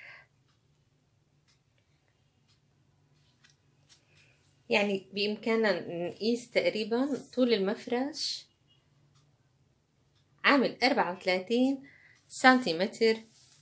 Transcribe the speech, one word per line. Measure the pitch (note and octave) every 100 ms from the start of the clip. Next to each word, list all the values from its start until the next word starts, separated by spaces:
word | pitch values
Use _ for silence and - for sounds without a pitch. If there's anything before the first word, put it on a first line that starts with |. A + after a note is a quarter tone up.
| - - - _ _ _ _ _ _ _ _ _ _ _ _ _ _ _ _ _ _ _ _ _ _ _ _ _ _ _ _ _ _ _ _ _ _ _ _ - _ _ _ _ _ _ -
يعني | A3 G#3 F#3+ -
بإمكاننا | F3+ G#3 G#3+ A3+ A3+ A3 E3+ - E3+ F3
نقيس | - G#3+ A#3+ -
تقريبًا | F#3+ F3 G#3 G#3+ A#3 C#4 C4 -
طول | - B3
المفرش | G#3+ F#3+ A3 - B3 C#4 D4 - - - _ _ _ _ _ _ _ _ _ _ _ _ _ _ _ _ _ _ _
عامل | G3+ C#4 F#3+ -
أربعة | B3 A3 E3+ F#3
وثلاثين | F#3 F#3 F#3 A#3 C4 C#4 - - - _ _
سنتيمتر | - C4 B3+ B3+ D#3+ G3 - A3+ A3 - - - -